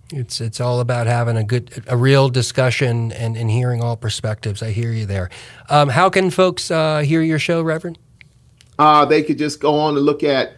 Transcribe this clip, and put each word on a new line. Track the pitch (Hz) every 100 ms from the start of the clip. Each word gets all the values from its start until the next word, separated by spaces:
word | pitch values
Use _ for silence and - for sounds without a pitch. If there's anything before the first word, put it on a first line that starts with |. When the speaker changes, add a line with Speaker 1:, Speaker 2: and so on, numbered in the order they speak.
| -
Speaker 1:
It's, | 143 120 -
it's | 113 -
all | 123 123
about | 120 120 113
having | 120 117 113
a |
good, | 104 120 - - -
a | 123
real | 131 139 135
discussion | 123 120 - 127 117 127 117 113
and, | - 117 113
and | 113
hearing | 113 123 120
all | 120 117
perspectives. | 110 - 110 107 110 101
I | 113
hear | 107 117
you | 113 104
there. | 98 90 - - - -
Um, | 147 143
how | 127 185
can | 185 185
folks, | 180 185 180 -
uh, | 160 156 151
hear | 147 160
your | 160 156
show, | - 170
Reverend? | 160 160 175 165 _ _ - _ _ _ _ -
Speaker 2:
Uh, | 151 151
they | 143 156
could | 151 135
just | 151 -
go | 147
on | 151 151 143
and | 143
look | 147
at | 147 135 127